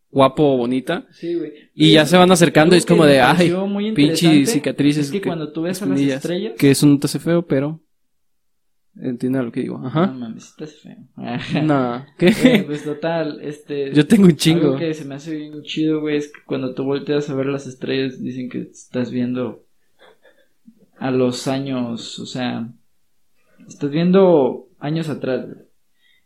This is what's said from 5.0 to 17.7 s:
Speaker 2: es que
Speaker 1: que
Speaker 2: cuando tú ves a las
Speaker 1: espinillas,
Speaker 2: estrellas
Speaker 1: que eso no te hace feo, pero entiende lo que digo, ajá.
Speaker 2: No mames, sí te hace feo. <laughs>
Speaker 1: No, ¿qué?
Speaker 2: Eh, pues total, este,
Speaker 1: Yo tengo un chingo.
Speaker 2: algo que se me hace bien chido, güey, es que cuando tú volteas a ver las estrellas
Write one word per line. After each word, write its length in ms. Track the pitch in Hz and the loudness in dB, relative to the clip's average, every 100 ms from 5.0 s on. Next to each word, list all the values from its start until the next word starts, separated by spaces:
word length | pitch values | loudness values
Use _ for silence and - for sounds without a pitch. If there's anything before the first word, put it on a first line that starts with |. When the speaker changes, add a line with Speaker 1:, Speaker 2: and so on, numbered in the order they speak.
| 143 | -2
Speaker 2:
es 60 | |
que 100 | 196 | -4
Speaker 1:
que 60 | 180 | -4
Speaker 2:
cuando 240 | 165 147 | -6 -6
tú 100 | 165 | -6
ves 180 | 170 180 | -6 -4
a 40 | 139 | -2
las 80 | 139 | 0
Speaker 1:
espinillas, 220 | 139 135 | 0 -2
Speaker 2:
estrellas 360 | 156 180 214 - | -4 -6 -6 2
Speaker 1:
que 140 | 143 | 4
eso 160 | 135 147 | 6 4
no 100 | 139 | 4
te 60 | 143 | 0
hace 140 | 143 | -4
feo, 260 | 170 170 170 | -2 -2 0
pero 340 | 135 143 160 _ _ _ _ _ _ _ _ _ _ _ - | -2 -4 -8 _ _ _ _ _ _ _ _ _ _ _ -12
entiende 420 | 127 120 127 131 | -10 -6 -4 -4
lo 80 | 117 | -4
que 100 | 127 | -6
digo, 160 | 123 123 131 | -8 -8 -6
ajá. 220 | 156 185 | -2 -2
Speaker 2:
No 60 | 131 | -4
mames, 300 | 117 110 - | -12 -16 -20
sí 60 | - | -18
te 60 | 156 | -20
hace 120 | - | -20
feo. 200 | - - - - | -20 -20 -20 -16
<laughs> 480 | 120 120 - 165 | -10 -10 -4 -2
Speaker 1:
No, 420 | 156 143 123 120 - - | 0 0 -2 -6 -12 -2
¿qué? 100 | 175 226 | 0 4
Speaker 2:
Eh, 200 | 254 233 139 | 4 4 0
pues 180 | 147 | -8
total, 560 | 147 147 160 165 156 - | -8 -6 -4 -4 -4 -8
este, 520 | 143 147 - 143 139 | -12 -14 -10 -8 -2
Speaker 1:
Yo 140 | 143 147 | 0 4
tengo 180 | 202 185 | 6 6
un 100 | 151 | 6
chingo. 260 | 160 165 151 | 2 2 2
Speaker 2:
algo 100 | 135 | 0
que 160 | 165 156 | -4 -6
se 100 | 139 | -10
me 100 | 139 | -14
hace 200 | 160 151 | -12 -12
bien 260 | 151 151 | -12 -16
chido, 380 | 143 - 156 156 | -10 -4 -2 -2
güey, 160 | 151 147 | -2 -4
es 100 | 147 | -6
que 80 | - - | -12 -8
cuando 280 | 135 127 | -6 -6
tú 100 | 131 135 | -6 -4
volteas 440 | 139 139 147 147 | -4 -2 -4 -2
a 60 | 135 | -4
ver 100 | 135 | -4
las 220 | 135 | -6
estrellas 540 | 131 | -8